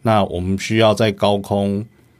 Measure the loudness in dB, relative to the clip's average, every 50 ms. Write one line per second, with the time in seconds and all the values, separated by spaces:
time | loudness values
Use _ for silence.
0 | -2 0 2 2 0 0 -4 -6 -4 -4 -4 -4 -4 -2 0 2 4 4 4 2
1 | 0 0 0 0 0 0 0 0 -2 -2 -2 -2 -2 -2 -4 -4 -6 -10 _ _
2 | _ _ _